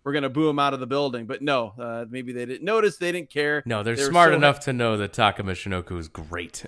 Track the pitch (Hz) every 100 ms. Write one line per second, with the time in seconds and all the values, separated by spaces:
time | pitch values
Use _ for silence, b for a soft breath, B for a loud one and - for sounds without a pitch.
0 | 139 147 135 131 156 143 139 127 127 139
1 | 143 120 113 131 143 135 110 117 120 117
2 | 113 127 123 123 120 127 165 220 208 -
3 | 175 175 - 156 147 147 120 110 107 117
4 | 139 175 170 147 143 139 - 123 117 107
5 | 101 - 107 98 98 90 101 92 - 90
6 | 80 - 78 85 85 -